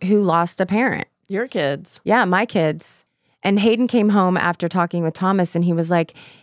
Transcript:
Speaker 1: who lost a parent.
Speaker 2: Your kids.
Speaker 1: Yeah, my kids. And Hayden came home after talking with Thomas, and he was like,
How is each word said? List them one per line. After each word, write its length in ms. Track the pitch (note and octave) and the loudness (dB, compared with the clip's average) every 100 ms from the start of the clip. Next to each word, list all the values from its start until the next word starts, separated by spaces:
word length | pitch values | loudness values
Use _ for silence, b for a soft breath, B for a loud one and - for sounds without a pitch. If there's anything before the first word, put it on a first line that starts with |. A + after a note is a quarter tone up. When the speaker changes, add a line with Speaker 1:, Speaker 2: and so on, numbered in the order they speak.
Speaker 1:
who 180 | F#3 G#3 | 0 2
lost 400 | F#3+ E3 E3+ - | 4 2 0 -2
a 40 | F#3 | -2
parent. 420 | G#3 B3 E2 - _ - | 0 0 -2 -8 _ -10
Speaker 2:
Your 220 | G3 B3+ | -6 -6
kids. 540 | F#3+ C#3+ C#3+ - - | -4 -2 -4 -8 -10
Speaker 1:
Yeah, 220 | - A3+ F#3+ | 0 0 2
my 180 | F#3 | 0
kids. 600 | A#3+ G3+ D#3+ D#3 - - - _ _ _ | 0 0 0 -2 -8 -14 -18 _ _ _
And 160 | F#3+ G3+ | -2 2
Hayden 300 | A3 A3+ B3 | 2 2 2
came 220 | B3 G#3 | 2 2
home 260 | G3+ F#3 F3+ | 4 4 2
after 320 | F3 F3 E3+ | 0 -2 -2
talking 340 | F#3 E3+ F3 | -2 -2 -2
with 120 | E3 | -4
Thomas, 420 | - F#3+ G3 F3 E3+ | -2 0 0 0 0
and 80 | |
he 80 | F3 | 0
was 180 | E3+ E3 | 0 0
like, 240 | F3 D#3+ - B B | 0 -2 -8 B B